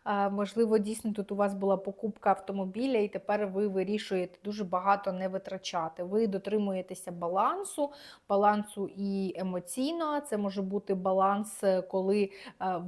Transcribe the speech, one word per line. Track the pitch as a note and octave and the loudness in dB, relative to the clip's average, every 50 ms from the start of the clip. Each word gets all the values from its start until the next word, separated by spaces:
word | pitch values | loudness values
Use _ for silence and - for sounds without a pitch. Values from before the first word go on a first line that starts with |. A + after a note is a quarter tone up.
| - | -4
А, | A3 G#3 G3+ G3+ G3+ | -2 0 2 2 2
можливо, | G3 G3+ G#3 G3 - A3+ A#3 A3 A3 | 2 0 -2 0 2 2 2 4 4
дійсно | A3 G3 G#3 A3 A3+ - A3 G3+ | 2 2 0 -4 -4 -4 -4 -4
тут | - G3 - | -4 -4 -4
у | G#3 | 0
вас | G3 G3+ G3 G3 | 0 2 2 2
була | G3 G3 G3 F#3+ | 0 2 2 2
покупка | F#3 F#3+ G3+ G3 - - G#3+ G#3+ - - G#3 | 2 0 -4 -6 -4 -6 -6 -6 0 2 2
автомобіля, | F#3+ - - - G3 G3 F#3+ F#3+ F#3 G#3+ B3+ C4+ C4 | 2 2 0 -4 -4 -4 -4 -4 -2 -2 0 2 4
і | A3 G#3 | 2 2
тепер | G3+ - G3 - - G#3 G#3 G#3 | 2 -2 -4 -2 0 0 2 0
ви | G3 F#3 G3 G#3+ | 0 0 0 0
вирішуєте | G#3 F#3+ F#3+ F#3 F#3 G#3+ G#3 G#3 - F#3+ F#3 F3+ F3 - - - | 2 2 0 0 0 0 -2 -2 -2 -2 -2 -2 -2 -6 -10 -10
дуже | G#3 G#3 G#3 G#3 | -8 -6 -6 -4
багато | F3 F#3 F3+ F#3 G3 G3+ G3 G3 G3 | -2 -2 2 4 4 4 4 2 -2
не | F#3 F#3 F#3 | -4 -2 -4
витрачати. | F#3+ F#3+ F#3+ F#3+ F#3 F#3+ F#3 - - - F3 D#3+ E3 - - F3 | -4 -4 -6 -6 -8 -10 -8 -8 -4 -4 -2 -2 -2 -4 -6 -4
Ви | F3+ G3+ A3 A3+ | 0 2 2 2
дотримуєтеся | G#3+ F#3+ F#3+ G3 G3 G#3+ G#3+ G#3 G3 F#3+ F#3 F#3 - F#3 - - F#3 | 2 0 -2 -2 -2 0 0 0 0 -2 -2 -4 -6 -10 -12 -10 -10
балансу, | F3 F3 F3 E3+ F3+ F#3+ A3 C4 E4 F#4+ G4+ F#4 - - C#4+ C#4+ - - - - - - _ - | -8 -4 -4 0 2 2 2 2 2 -2 -6 -6 -2 -2 -2 -2 -4 -10 -20 -20 -20 -16 _ 0
балансу | G3+ G3 G3+ G#3 G#3 G#3 G#3 - - G#3 G3 - - | 4 6 6 6 4 4 0 -4 -6 -6 -6 -6 -4
і | F#3+ G3+ G3 G3 G3 F#3+ F#3 - | -4 -4 -2 0 0 -2 -2 -2
емоційного. | - F#3+ F#3 F3+ F3+ F3 - - B3+ C4 D4 E4+ E4+ D#4+ D4+ D4 C#4+ | -4 -4 -4 -4 -4 -6 -6 -4 -2 -2 -2 0 -2 -2 -2 -2 -2
Це | D4 - A3 | -2 -2 -2
може | G#3 G3+ G3 F#3+ G3+ | -2 -2 -2 -2 -2
бути | G3 F#3+ G3 G3+ G3 - G3 | -4 -2 -2 -4 -2 -2 -2
баланс, | F#3 F#3+ F#3+ F#3 F#3+ F#3+ G3 G3+ G3+ G#3+ G#3+ - - - | 0 2 2 4 6 6 6 4 2 -2 -4 -6 0 2
е, | G3 F#3 F#3 | 4 4 2
коли, | F3+ - - F#3+ F#3 F#3+ G3+ G#3 G3+ G3 - - - A3+ - - | 0 0 0 0 2 4 4 4 2 0 -2 -8 -16 -16 -10 -6
е, | F#3 F#3+ F#3 F3 F3 | -4 -2 -2 -2 -4